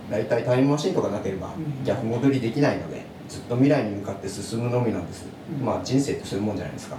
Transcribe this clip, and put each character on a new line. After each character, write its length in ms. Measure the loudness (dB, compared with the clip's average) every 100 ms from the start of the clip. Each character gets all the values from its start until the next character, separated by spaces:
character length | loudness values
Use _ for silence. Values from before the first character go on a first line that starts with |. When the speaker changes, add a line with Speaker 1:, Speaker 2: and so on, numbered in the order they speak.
| -4
Speaker 1:
大 140 | -2
体 180 | 2 2
タ 160 | 4 4
イ 40 |
ム 80 | 6
マ 80 | 4
シ 120 | 2
ン 40 |
と 80 | 0
か 60 | 0
な 100 | -2
け 100 | -4
れ 60 | -6
ば、 180 | -6
Speaker 2:
う 40 | -6
ん。 260 | -6 -4
Speaker 1:
逆 200 | -2 0
戻 260 | 0 2 4
り 100 | 4
で 100 | 2
き 100 | 2
な 120 | 2
い 60 | 2
の 120 | -4
で、 120 | -10 -12 -14 -12
ず 120 | -12
っ 20 |
と 140 | -4 4
未 140 | 6
来 140 | 6
に 120 | 4 -2
向 100 | -4
か 60 |
っ 40 | -6
て 120 | -8
進 320 | -8 -6 -2
む 100 | 0
の 100 | 2
み 120 | 2
な 80 | 0
ん 60 | -4
で 60 |
す。 140 | -10 -12 -14 -8 -2
Speaker 2:
う 20 |
ん。 20 |
Speaker 1:
ま 160 | 0 -2
あ、 0 |
人 160 | 2 2
生 120 | 2
っ 40 | -2
て 80 |
そ 120 | -4 -2
う 20 |
い 40 |
う 20 |
も 100 | -2
ん 20 | -2
じ 60 |
ゃ 20 |
な 60 | -6
い 40 |
で 60 | -8
す 80 |
か。 80 | -10